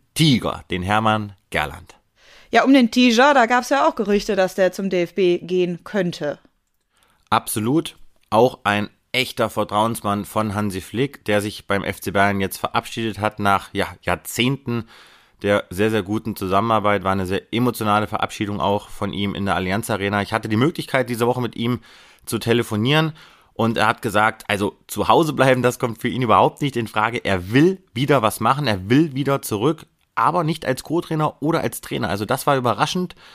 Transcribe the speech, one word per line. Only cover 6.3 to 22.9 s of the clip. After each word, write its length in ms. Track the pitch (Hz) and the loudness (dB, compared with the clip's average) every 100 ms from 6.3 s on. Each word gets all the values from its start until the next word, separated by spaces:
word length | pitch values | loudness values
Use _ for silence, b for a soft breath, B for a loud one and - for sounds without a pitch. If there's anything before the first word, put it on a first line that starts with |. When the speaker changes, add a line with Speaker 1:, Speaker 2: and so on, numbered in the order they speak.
| - _ _ _ _ _ _ _ _ _ | -8 _ _ _ _ _ _ _ _ _
Speaker 1:
Absolut. 680 | 113 - 110 110 156 - - - _ _ | -2 -2 -2 0 0 -2 -10 -20 _ _
Auch 300 | 110 123 - | 4 4 2
ein 260 | 104 104 104 _ _ | -2 0 -2 _ _
echter 380 | 127 127 - 110 | -2 -2 -2 -2
Vertrauensmann 760 | 110 101 104 113 113 104 101 95 | -2 -2 0 0 -2 -4 -4 -4
von 280 | 107 107 | -4 -2
Hansi 280 | 101 104 92 | -2 -4 -6
Flick, 440 | - 107 139 - - | -6 -4 -4 -4 -2
der 160 | 104 | -2
sich 240 | 104 - - | -2 -8 -4
beim 180 | 98 | -2
F 160 | - - | -2 -6
C 100 | 98 | -2
Bayern 280 | 95 101 98 | 2 2 2
jetzt 180 | 95 - | -4 -4
verabschiedet 600 | - 113 - 117 113 95 | -4 -4 -6 -6 -6 -2
hat 200 | 107 - | -4 0
nach, 300 | 101 95 - | 2 2 0
ja, 140 | 98 87 87 | -4 -6 -6
Jahrzehnten 840 | - 87 - - 123 135 117 120 b b b b b _ | -4 -4 -4 -2 -2 -2 -4 -6 b b b b b _
der 220 | 101 104 - | 0 0 0
sehr, 200 | 92 110 | -2 0
sehr 140 | 110 | 0
guten 320 | 95 110 113 101 | -2 -4 -4 -6
Zusammenarbeit. 680 | 95 98 113 110 104 101 | 0 2 2 2 2 0
War 100 | 95 | 0
eine 120 | 98 90 | -2 -2
sehr 280 | 98 - | -4 -4
emotionale 540 | 113 123 - 107 104 104 | -2 0 0 0 0 0
Verabschiedung 520 | 107 - - 101 101 | -4 -6 -4 -6 -2
auch 300 | 92 101 - | 0 -2 -4
von 220 | - 101 | -8 -6
ihm 220 | 98 101 | -4 -6
in 120 | - 98 | -4 -2
der 100 | 90 | -2
Allianz 340 | 92 101 110 | -2 -4 -2
Arena. 320 | 101 101 101 | -4 -2 -2
Ich 120 | 98 | -2
hatte 160 | 110 110 | -4 -2
die 80 | 107 | 0
Möglichkeit, 520 | 151 - - 135 120 | 0 -2 -2 -2 -2
diese 160 | 113 120 | -2 0
Woche 160 | 123 | 0
mit 140 | 117 - | -4 -4
ihm 240 | 117 120 b b b b - | -4 -4 b b b b -8
zu 120 | 110 | -4
telefonieren 760 | 113 120 - 104 123 | 0 0 0 -2 2